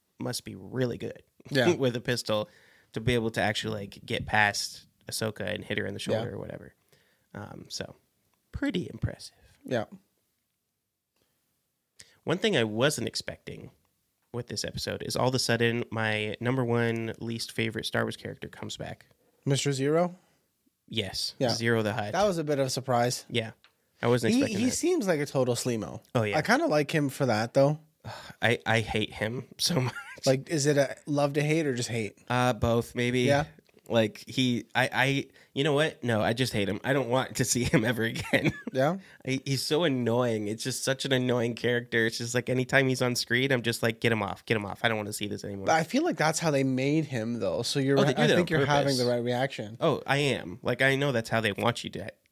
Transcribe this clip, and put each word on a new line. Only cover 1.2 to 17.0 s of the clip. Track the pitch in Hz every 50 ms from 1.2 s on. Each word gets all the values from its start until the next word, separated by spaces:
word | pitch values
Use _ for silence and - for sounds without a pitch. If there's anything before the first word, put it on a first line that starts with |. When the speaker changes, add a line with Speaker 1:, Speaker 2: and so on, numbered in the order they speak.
| - _ _ _ - -
Speaker 2:
Yeah. | 147 139 120 170 170
Speaker 1:
<laughs> |
with | 120 135 127 117 123
a |
pistol | - - 123 117 - - 110 107 107 - - - - - _ _ _ _ -
to | 117
be | 113 120 123
able | 120 110 113
to | 110 117
actually, | 92 104 107 - - 110 110 104
like, | 101 101 - - -
get | - 117 - -
past | - - 107 104 104 101 - - - - - - _ _ _ _ -
Ahsoka | - - 113 110 107 - 101 98 98
and | 98 95
hit | - 107 107
her | 101
in | 98 101
the | 104
Speaker 2:
Yeah. | - - 113 110
Speaker 1:
shoulder | 113 110 101
or | -
whatever. | - 87 87 - - - _ _ _ _ _ _ _ _ _ _ _ _ -
Um, | 101 104 - - 87 - -
so | - - - - - - _ _ _ _ _ _ _ _ _ _ -
pretty | - 285 285 - 180 - - -
impressive. | - - - - - - - - _ - - _ _ _
Speaker 2:
Yeah. | - 131 113 104 - - 95 _ _ _ _ _ _ _ _ _ _ _ _ _ _ _ _ _ _ _ _ _ _ _ _ _ _ _ _ _ _ _ _ _ _ _ _ _ _ _ _ - - _ _ _
Speaker 1:
One | - 151 196
thing | - 220 196
I | 131 117
wasn't | 110 104 110 127 147 147 - 113 113
expecting | - - - - 90 - _ - 107 107 107 117 - _ _ _ _ _ _ _ _ _ _ _ -
with | 120 120 -
this | 113 110 -
episode | - - - - 113 98 98 -
is | - 117
all | - 120 131
of | 131
a | 127
sudden | - - 117 113 117 117 113 120 120 -
my | - 113 110 110 107 107 107 107 - -
number | 113 120 131 131 123
one | 117 117 117 117 117 113 113